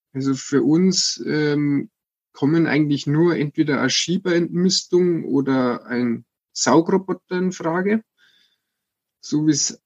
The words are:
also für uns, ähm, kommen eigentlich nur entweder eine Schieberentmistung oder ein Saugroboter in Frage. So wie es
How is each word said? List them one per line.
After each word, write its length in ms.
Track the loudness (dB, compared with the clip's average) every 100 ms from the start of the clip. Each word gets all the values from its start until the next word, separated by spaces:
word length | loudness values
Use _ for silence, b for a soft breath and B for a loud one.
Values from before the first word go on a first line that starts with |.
| _
also 220 | -6 -2
für 300 | -4 0 0
uns, 580 | 4 4 2 2 -2 -4 -4
ähm, 640 | -2 0 0 0 -2 -4 _ _ _ _ -2
kommen 300 | 0 2 2
eigentlich 400 | 2 0 0 0
nur 260 | 2 2 2
entweder 440 | -2 -2 0 0
eine 100 | 0
Schieberentmistung 1300 | -2 -2 -4 0 0 0 0 0 0 0 2 2 0
oder 640 | -2 -2 0 0 0 -2 -4
ein 380 | -2 -2 -2 -8 _ _
Saugroboter 840 | -4 2 2 4 0 -2 -10 -6 -2
in 140 | -2
Frage. 540 | -2 -4 -2 0 -2 -4 _ _ _ _ _ _ _ _ _ _ _
So 280 | -6 -2 0
wie 20 |
es 320 | 0 -2 -8